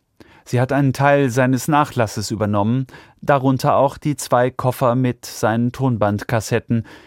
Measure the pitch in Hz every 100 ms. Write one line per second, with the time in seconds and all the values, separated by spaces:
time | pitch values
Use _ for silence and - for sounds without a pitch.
0 | _ _ - - - 123 131 139 139 123
1 | 139 143 135 120 127 131 - 143 147 123
2 | 110 - 101 104 104 104 104 127 131 -
3 | - - - 143 135 131 143 104 135 -
4 | 151 139 - 123 127 - 127 - 127 123
5 | 123 120 - - 113 113 120 - 135 113
6 | 104 104 - 117 - 113 - 117 - -